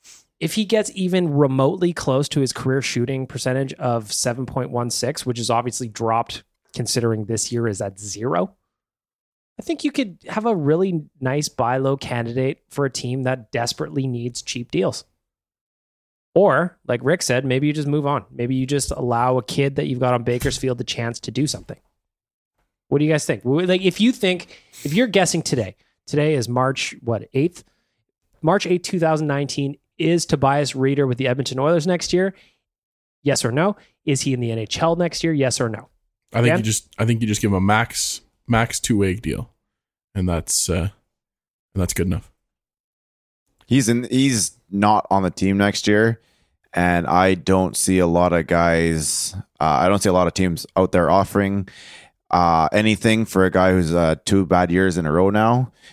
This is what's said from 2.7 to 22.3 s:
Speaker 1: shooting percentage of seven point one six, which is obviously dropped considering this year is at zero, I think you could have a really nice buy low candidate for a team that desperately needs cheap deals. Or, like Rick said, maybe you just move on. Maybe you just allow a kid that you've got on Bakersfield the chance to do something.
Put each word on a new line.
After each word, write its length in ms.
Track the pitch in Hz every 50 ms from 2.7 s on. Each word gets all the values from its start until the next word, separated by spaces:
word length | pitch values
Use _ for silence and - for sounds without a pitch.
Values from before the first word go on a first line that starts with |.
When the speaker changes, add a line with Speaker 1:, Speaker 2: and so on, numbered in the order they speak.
| 131 139 123
Speaker 1:
shooting 440 | - - 120 120 123 135 131 131
percentage 460 | - - 127 - 127 127 135 135 131 -
of 380 | - 131 127 120 117 104 104 -
seven 340 | - - 127 117 127 131
point 240 | - - 135 127 143
one 200 | 135 120 120 123
six, 360 | - - - 123 147 - -
which 140 | 131 117 120
is 100 | 113 107
obviously 380 | 120 117 120 123 - - 131 113
dropped 560 | 107 - 117 113 113 117 120 - - - - _ _ _ _ _ -
considering 520 | - 120 110 - 120 113 117 110 107 107
this 260 | 101 113 107 - -
year 160 | 120 117 117
is 160 | 113 101 98 107
at 160 | 101 95 98
zero, 560 | 107 101 87 98 110 131 165 175 185 196 - _ _ _ _ _ _ _ _ _ _ _ _ _ _ _ _ _ _ _ _ -
I 40 | -
think 220 | - 330 - -
you 60 | 294 -
could 260 | - 262 196 165 - _ -
have 160 | - 214 214
a 80 | 233 220
really 500 | 175 143 139 156 170 190 196 175 160 147 - _ 143
nice 280 | 131 131 135 147 151 -
buy 300 | - - 120 117 127 135
low 180 | 135 135 139
candidate 640 | 131 - - 127 120 117 117 117 131 131 135 165 - _ _
for 160 | - - 143
a 60 | 135
team 320 | - - - 123 127 135 127
that 280 | 127 131 127 110 - -
desperately 540 | 120 117 120 - - 151 151 156 143 135
needs 360 | 131 120 120 120 123 120 - -
cheap 280 | - - 123 117 -
deals. 340 | - 170 190 156 - - - _ _ _ _ _ _ _ _ _ _ _ _ _ _ _ _ _ _ _ _ _ _ _ _ _ -
Or, 440 | 175 202 190 135 143 175 180 - _ _
like 140 | - 123 120 123
Rick 200 | 135 139 135 -
said, 240 | - 123 127 139
maybe 200 | 131 127 131 143
you 60 | 147 147
just 160 | 156 147 143
move 180 | 143 151 143
on. 200 | 143 143 123 95 -
Maybe 240 | - - 120 123 131
you 120 | 131 131
just 240 | 127 143 139 - -
allow 480 | - - 123 123 117 117 123 127 127 127
a 40 | 123
kid 340 | - - - 139 139 139
that 100 | 139 147
you've 140 | 147 131 123
got 120 | 131 123 123
on 100 | 120 117
Bakersfield 540 | 131 120 123 - 143 127 - - 131 123
the 80 | 123 120
chance 340 | - - - 117 117 120 -
to 100 | - -
do 160 | 110 127 147
something. 320 | 143 - 95 - - - - _ _ _ _ _ _ _ _ _ _